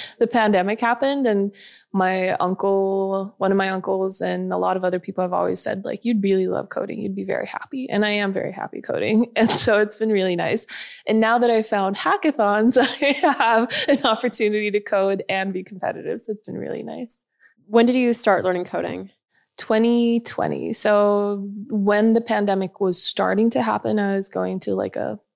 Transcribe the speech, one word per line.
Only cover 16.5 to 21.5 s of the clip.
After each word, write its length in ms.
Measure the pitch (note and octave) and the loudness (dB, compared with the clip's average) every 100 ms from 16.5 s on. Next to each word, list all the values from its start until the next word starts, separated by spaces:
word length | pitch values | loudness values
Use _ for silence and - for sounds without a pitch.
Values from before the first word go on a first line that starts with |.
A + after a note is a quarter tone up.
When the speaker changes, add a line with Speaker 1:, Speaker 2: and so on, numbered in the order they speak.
| - | -10
Speaker 1:
really 260 | - - | -8 -8
nice. 400 | A3+ - B3 - _ _ _ _ - | -8 -10 -12 -14 _ _ _ _ 0
Speaker 2:
When 180 | A3 A#3 | 4 4
did 100 | B3+ | 4
you 180 | A#3+ | 2
start 300 | A#3 - F#3 | 2 2 2
learning 220 | F#3 F3+ F3+ | 2 -2 -4
coding? 440 | F3 F3 F3 G3 _ _ _ _ - | -6 -6 -6 -12 _ _ _ _ -10
Speaker 1:
Twenty 600 | - A3 A#3 A#3+ A#3 A#3 | -2 2 4 4 2 2
twenty. 520 | A#3 - D#2 C#2+ - | -2 -4 -4 -4 -6
So 760 | A3+ - G#3 G#3 G3+ G3+ G3+ G3+ | -2 2 4 4 2 0 -4 -8